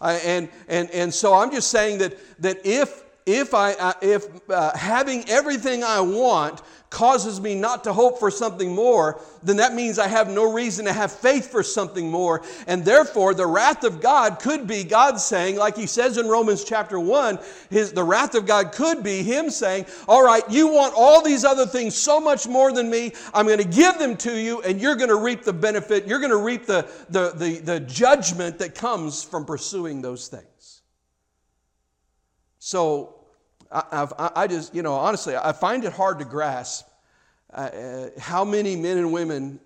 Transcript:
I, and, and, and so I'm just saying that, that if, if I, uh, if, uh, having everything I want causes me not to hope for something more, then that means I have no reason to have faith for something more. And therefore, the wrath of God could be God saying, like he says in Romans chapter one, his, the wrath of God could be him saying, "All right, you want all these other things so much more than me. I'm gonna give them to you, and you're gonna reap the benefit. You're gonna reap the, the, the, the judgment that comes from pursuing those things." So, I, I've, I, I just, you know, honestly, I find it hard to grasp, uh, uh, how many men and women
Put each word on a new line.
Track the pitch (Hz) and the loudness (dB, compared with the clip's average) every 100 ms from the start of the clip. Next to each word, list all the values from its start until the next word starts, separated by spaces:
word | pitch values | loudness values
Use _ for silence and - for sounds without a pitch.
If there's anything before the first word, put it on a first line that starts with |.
I, | 170 170 | -4 -2
and, | 170 175 160 - - | -2 -2 -4 -14 -6
and, | 170 170 | -4 -4
and | 175 175 | -4 -4
so | - 208 | 0 0
I'm | 190 240 | 2 -2
just | 277 - | -4 -2
saying | 226 214 202 | -2 -2 -2
that, | 185 - - - | -4 -6 -20 -8
that | 180 190 196 | -6 -4 -2
if, | 247 269 - - _ - | 0 -2 -4 -20 _ -2
if | 233 277 | -2 0
I, | 226 202 | 0 0
uh, | 190 185 185 | 0 -4 -2
if, | 196 208 202 175 - | 0 0 -2 -18 -4
uh, | 185 156 - | -2 0 -2
having | 185 240 277 247 214 | -2 -2 -2 -4 0
everything | 247 294 269 262 247 233 | 0 0 -4 -4 -2 -2
I | 214 | 0
want | 180 208 254 180 151 - - - _ | 0 0 2 2 -2 -8 -20 -20 _
causes | - 233 262 208 190 | 0 2 2 -2 -6
me | 208 196 | -6 -4
not | 220 240 | -4 -4
to | 220 | -2
hope | 196 247 247 | 2 2 4
for | 208 | -2
something | 190 226 185 185 | -2 -6 -4 -4
more, | 180 247 220 156 151 - - | 0 4 4 2 -2 -14 -8
then | 170 202 | -2 2
that | 247 | 2
means | 240 240 208 | 0 -4 0
I | 196 | 0
have | 220 202 | 2 0
no | 202 220 | 2 0
reason | 226 240 185 208 | 0 -4 -4 -4
to | |
have | 196 202 | -2 -4
faith | - 247 277 - | 0 2 2 0
for | 233 | -2
something | - 220 185 185 165 | -2 -4 -4 -6 -6
more. | 165 175 160 - - - | -2 0 -2 -6 -14 -6
And | 180 170 | -2 6
therefore, | 269 311 220 190 | 6 6 2 2
the | 190 175 | 2 0
wrath | 180 254 302 | 2 2 2
of | 240 160 | -2 0
God | 233 285 220 175 | 2 4 2 0
could | 262 311 208 | -4 -4 -4
be | 214 170 | -6 2
God | 214 277 220 | 6 6 4
saying, | - 190 180 202 | -2 -2 -2 0
like | 208 214 | -2 -2
he | 196 | -4
says | 233 254 226 | -2 0 0
in | 226 | 2
Romans | 226 220 202 | 2 2 0
chapter | - 220 208 190 | -2 -4 -4 -4
one, | 175 277 247 190 - - - | 0 2 0 -4 -10 -20 -2
his, | 208 202 | 0 0
the | 175 | -2
wrath | 170 208 277 233 | 2 2 2 0
of | 196 | 2
God | 208 185 | 2 2
could | - 320 320 | -2 0 0
be | 208 190 | -4 -4
him | 214 269 320 | -2 -2 -4
saying, | - 202 190 185 - - | -4 -2 -4 -8 -12 4
"All | 247 | 8
right, | 254 226 220 | 8 6 4
you | 240 311 | 4 6
want | 302 269 220 | 6 4 6
all | 254 320 | 10 10
these | 311 277 | 8 2
other | 269 269 254 | 4 4 2
things | 247 226 - | 0 -4 -2
so | 294 302 | 2 2
much | 311 285 233 | 2 0 0
more | 254 269 | 4 4
than | 247 233 | 2 -2
me. | 233 240 - - | -2 -4 -10 -2
I'm | 208 214 | 0 2
gonna | 208 185 | 2 2
give | 185 359 349 | 4 4 4
them | 277 214 | -2 -2
to | 233 226 | -6 -4
you, | 226 233 | -4 -4
and | 185 190 | -4 -2
you're | 262 254 | 0 0
gonna | 247 214 | 2 2
reap | 233 240 | 0 -2
the | 214 | -4
benefit. | 170 214 208 208 208 196 | -2 -2 -2 -2 -2 0
You're | 262 | -2
gonna | 277 214 | 0 0
reap | 220 240 - | 0 -4 -2
the, | 185 147 - - | -2 -2 -14 -6
the, | 185 175 170 | -2 -2 -2
the, | 170 165 | -6 -4
the | 160 170 | -6 -6
judgment | 127 127 247 285 180 175 175 165 | -6 0 4 4 2 -4 -8 -6
that | 180 | -10
comes | - 240 214 156 139 | -6 -6 -4 -6 -10
from | - 175 | -10 -10
pursuing | 147 143 - 196 165 139 | -8 -8 -8 -8 -8 -8
those | 127 123 - | -10 -12 -14
things." | 98 - _ - - _ _ _ _ _ _ _ _ _ _ _ _ _ _ _ _ _ _ | -18 -20 _ -20 -20 _ _ _ _ _ _ _ _ _ _ _ _ _ _ _ _ _ _
So, | - 185 165 147 - - _ _ _ _ _ | -6 -2 0 -2 -6 -18 _ _ _ _ _
I, | 156 - | -8 -6
I've, | 151 143 - | -6 -6 -6
I, | 165 165 | -4 -2
I | 196 | -2
just, | 170 151 | -4 -6
you | 165 | -8
know, | 160 | -4
honestly, | 139 175 208 170 127 | -2 -2 -2 -4 -4
I | 156 | -4
find | 147 185 254 214 | -2 -2 -2 -6
it | |
hard | 175 190 160 | -2 -2 -2
to | 135 | -8
grasp, | 143 151 127 120 - - _ _ _ _ _ _ | -6 -6 -6 -10 -14 -14 _ _ _ _ _ _
uh, | - | -12
uh, | 135 101 123 127 127 - | -12 -12 -14 -12 -14 -14
how | 160 175 | -6 -4
many | 202 208 202 180 | -2 -2 -2 -4
men | 170 185 | -4 -2
and | 170 | -2
women | 170 165 143 135 139 | -2 -4 -6 -8 -12